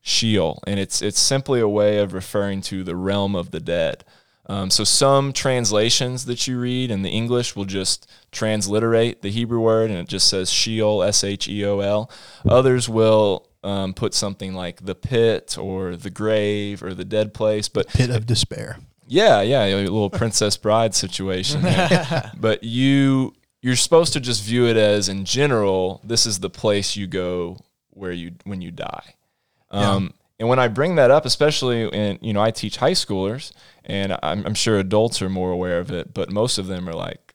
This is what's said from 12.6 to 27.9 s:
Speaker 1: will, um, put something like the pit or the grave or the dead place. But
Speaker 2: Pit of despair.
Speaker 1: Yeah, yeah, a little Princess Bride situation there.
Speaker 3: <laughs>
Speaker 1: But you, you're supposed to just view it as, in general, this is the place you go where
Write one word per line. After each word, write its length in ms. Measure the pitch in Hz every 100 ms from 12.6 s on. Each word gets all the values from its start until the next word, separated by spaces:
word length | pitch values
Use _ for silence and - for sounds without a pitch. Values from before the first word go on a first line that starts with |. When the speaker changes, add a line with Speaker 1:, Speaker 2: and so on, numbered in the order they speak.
| 131 127 120
Speaker 1:
will, 600 | 110 110 110 104 92 _ _
um, 320 | 98 98 95 95
put 180 | 107
something 400 | - 104 95 98
like 320 | 92 90 87 92
the 80 |
pit 640 | 92 - 120 113 101 - -
or 380 | 95 95 92 85
the 160 | 95
grave 720 | 90 107 107 104 104 101 101
or 100 | 90
the 120 | 90 95
dead 280 | 107 107
place. 340 | - 107 107 107
But 200 | 107 -
Speaker 2:
Pit 240 | - 127
of 160 | 120 113
despair. 500 | 113 - 107 110 - - _ _
Speaker 1:
Yeah, 340 | 139 214 110
yeah, 220 | 101 135 101
a 160 | 98
little 300 | 98 107 101
Princess 460 | 98 113 - 107 -
Bride 360 | 107 110 113
situation 680 | - 92 - 98 92 98 147
there. 680 | - - 175 180 143 160 110
Speaker 3:
<laughs> 60 | -
Speaker 1:
But 240 | 113 104
you, 680 | 113 117 135 139 139 135 131 _ _ _
you're 120 | 123 123
supposed 380 | - 165 170
to 60 | 151
just 240 | 123 113
view 240 | 101 120 120
it 100 | 110
as, 320 | 107 104 98
in 160 | 98 92
general, 760 | 123 143 117 101 95 92 95
this 240 | 107 113 117
is 120 | 101
the 100 | 95
place 440 | - 113 101 98 101
you 120 | 98
go 500 | 92 90 90 85 92 _ _
where 220 | _